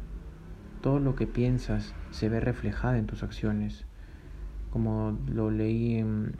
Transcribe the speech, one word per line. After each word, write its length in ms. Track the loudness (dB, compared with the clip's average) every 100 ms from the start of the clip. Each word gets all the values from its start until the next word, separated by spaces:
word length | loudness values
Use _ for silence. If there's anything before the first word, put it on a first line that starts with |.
| -8 -10 -12 -14 -14 -14 -14 -2
Todo 200 | 2 4
lo 160 | 4 2
que 100 | 0
piensas 680 | 2 4 4 2 -2 -2 -8 -10
se 180 | 0 2
ve 100 | 4
reflejado 540 | 2 0 0 0 2
en 120 | 2 2
tus 160 | -2
acciones. 640 | -6 -2 0 2 0 -4 -10 -14 -16 -14 -14 -10 -8 -8 -4
Como 460 | 0 2 2 0 0 0
lo 240 | 2 2
leí 460 | 2 2 2 2 2
en, 380 | 2 2 0 -4